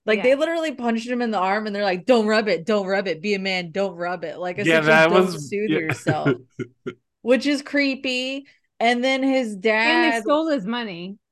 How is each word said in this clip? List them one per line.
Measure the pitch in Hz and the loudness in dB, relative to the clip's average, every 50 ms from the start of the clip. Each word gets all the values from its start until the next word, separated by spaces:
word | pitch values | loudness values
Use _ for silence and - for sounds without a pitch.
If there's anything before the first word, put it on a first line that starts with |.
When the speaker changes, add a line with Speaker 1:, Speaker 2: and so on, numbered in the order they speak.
| - | -2
Speaker 1:
Like, | 214 214 208 | 0 0 2
Speaker 2:
Yeah. | 190 | 4
Speaker 1:
they | 254 269 | 4 4
literally | 277 311 330 330 339 320 311 254 | 4 2 0 0 -2 -2 -4 -4
punched | - 240 233 226 226 226 240 | -4 -2 -2 -2 -2 -4 -4
him | 247 240 | -4 -2
in | 240 226 | -2 -2
the | 214 | 0
arm | 190 180 190 196 214 214 | 0 0 0 0 -2 -2
and | 214 202 | -4 -4
they're | 202 208 | -2 0
like, | 196 180 185 160 | 0 -2 0 2
"Don't | - 254 233 214 | 4 4 4 4
rub | 208 214 220 214 | 2 2 2 2
it, | 208 202 165 165 | 0 0 -2 0
don't | 220 214 208 196 | 0 0 0 0
rub | 185 196 196 202 190 | 0 -2 -2 0 -2
it, | 165 156 | -4 -4
be | 156 208 202 | -2 -2 -2
a | 190 | -2
man, | 190 190 190 185 175 170 | -2 -2 -4 -4 -4 -4
don't | 151 190 196 196 175 | -4 -2 -2 -2 -4
rub | 170 175 175 180 180 170 | -6 -6 -6 -6 -6 -8
it." | 160 - | -10 -8
Like, | - 180 180 180 | -6 -6 -6 -4
Speaker 3:
Yeah, | 190 208 165 165 160 | -2 0 2 2 4
Speaker 1:
essentially, | 156 | 4
Speaker 3:
that | 151 156 156 160 160 | 6 6 6 6 6
Speaker 1:
"Don't | 170 185 185 | 6 4 2
Speaker 3:
was, | 185 175 156 147 135 | 2 -2 -8 -10 -6
Speaker 1:
soothe | 202 202 208 220 | -4 -4 -2 0
Speaker 3:
yeah. | 156 - | -2 -2
<laughs> | |
Speaker 1:
yourself," | 160 156 160 - - 170 156 151 151 151 127 120 - _ _ - - - _ _ - 123 123 _ _ _ _ _ - | -2 -4 -6 -6 -2 -2 -2 0 0 0 -2 -2 -4 _ _ -14 -14 -14 _ _ -14 -14 -14 _ _ _ _ _ 0
which | 220 254 247 220 | 2 2 2 2
is | 277 294 269 | 0 -2 -2
creepy. | 285 - - 285 277 269 269 269 269 269 254 254 254 262 269 277 277 _ _ _ _ _ _ - | -4 -2 -2 0 0 0 -2 -4 -4 -6 -4 -4 -4 -6 -8 -10 -12 _ _ _ _ _ _ -2
And | - 233 247 240 247 | 0 0 2 2 0
then | 262 269 262 | 0 0 0
his | 262 269 262 262 254 220 208 | 0 2 2 0 0 -2 -4
Speaker 2:
And | 190 180 | -2 0
Speaker 1:
dad | 220 214 214 226 233 240 - - - - | 0 2 2 2 4 4 4 4 2 0
Speaker 2:
they | 233 | 0
stole | 208 - 294 302 320 | 0 0 0 2 2
his | 320 294 277 180 | 0 -2 -2 -2
money. | 202 233 240 233 214 180 170 175 185 202 - _ _ | -4 -6 -6 -6 -8 -8 -10 -10 -12 -14 -16 _ _